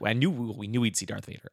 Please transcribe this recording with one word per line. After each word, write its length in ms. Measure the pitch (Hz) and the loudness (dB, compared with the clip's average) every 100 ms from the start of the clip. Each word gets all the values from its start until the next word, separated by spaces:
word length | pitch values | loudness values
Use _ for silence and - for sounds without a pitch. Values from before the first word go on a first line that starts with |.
I 80 | 107 | 2
knew 180 | 113 143 | 4 2
we, 240 | 143 117 | 2 -4
we 120 | 98 104 | -6 -2
knew 140 | 120 | 2
we'd 160 | 113 - | 2 2
see 100 | 92 | -4
Darth 200 | 104 - | -6 -8
Vader. 240 | - - | -14 -14